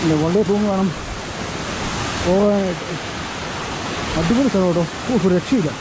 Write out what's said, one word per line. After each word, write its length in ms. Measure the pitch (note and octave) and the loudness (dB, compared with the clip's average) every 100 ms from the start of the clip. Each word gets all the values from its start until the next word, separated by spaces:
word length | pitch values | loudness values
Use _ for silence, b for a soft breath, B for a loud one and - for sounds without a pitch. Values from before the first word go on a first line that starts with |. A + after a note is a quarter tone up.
ഇല്ല, 100 | E3 D#3 | 2 2
വള്ളിയെ 200 | D#3+ F#3 G#3+ | 4 2 2
തൂങ്ങി 180 | G#3 G#3 | 2 2
വേണം 160 | F#3+ F#3+ C#3+ - - - - - - - - - - - - E3+ | 2 0 -2 -8 -8 -8 -8 -8 -6 -6 -6 -4 -4 -4 -2 2
പോകാനായിട്ട്. 680 | F#3 G#3 G3+ F#3+ E3 - E3 - - - - - - - - - - - - | 4 4 4 0 -4 -6 -8 -8 -8 -8 -8 -8 -8 -6 -6 -6 -4 -2 0
അടിപൊളി 280 | E3 A#3 C4+ | 2 4 4
സ്ഥലം 140 | G3 F#3 | 4 2
കേട്ടോ. 160 | E3+ E3 - - | 2 0 -4 -2
ഓ, 80 | A#3+ F#3 | 2 4
ഒരു 80 | F3+ | 2
രക്ഷയില്ല 340 | - B3+ D3+ A2+ | 2 2 2 -2